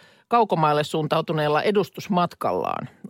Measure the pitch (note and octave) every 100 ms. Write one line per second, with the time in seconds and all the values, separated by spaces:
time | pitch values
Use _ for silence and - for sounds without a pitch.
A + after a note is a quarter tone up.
0 | - _ - - - E3 D3+ D3 C#3+ D#3
1 | D3+ D#3+ D#3 D#3 D3 D3+ A3 G#3 F3 -
2 | - F3+ E3+ - A2+ F2+ G1+ G1+ - -